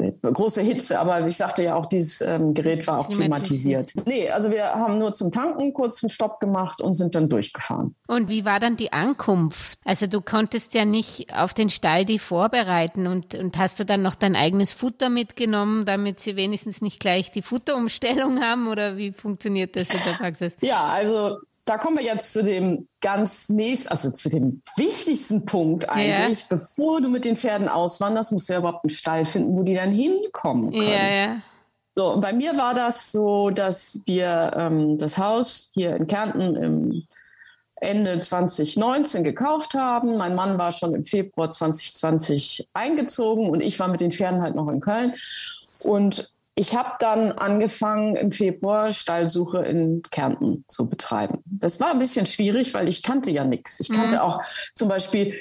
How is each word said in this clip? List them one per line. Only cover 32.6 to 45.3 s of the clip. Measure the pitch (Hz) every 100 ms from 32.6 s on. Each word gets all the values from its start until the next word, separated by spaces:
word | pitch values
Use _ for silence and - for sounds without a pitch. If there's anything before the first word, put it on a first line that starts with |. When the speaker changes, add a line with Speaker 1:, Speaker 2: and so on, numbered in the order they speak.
| 240 247
Speaker 1:
das | 240 233 -
so, | 214 208 202 202
dass | 196 190 185 - 214 196
wir, | 180 180 170 165 -
ähm, | 170 160 151 151
das | 151 190
Haus | 196 226 247 - -
hier | - 175 160
in | 160
Kärnten | 202 214 - 185 160
im | - - - 170 160 - - _ - _ _ -
Ende | - 208 202 175
zwanzig | - 180 180 - 151 -
neunzehn | 226 277 294 196
gekauft | 156 - 269 311 302
haben. | 269 254 240 240 226
Mein | 180 180
Mann | 190 185
war | 175
schon | 170 170
im | 160
Februar | 151 202 196 - 160
zwanzig | 160 160 156 - -
zwanzig | 160 160 160 143 - - - -
eingezogen | 247 311 254 - 220 220 220
und | 311
ich | 220 -
war | 185
mit | 175
den | 175
Pferden | 170 185 180
halt | 165
noch | - 151
in | 139
Köln. | 202 214 247 - -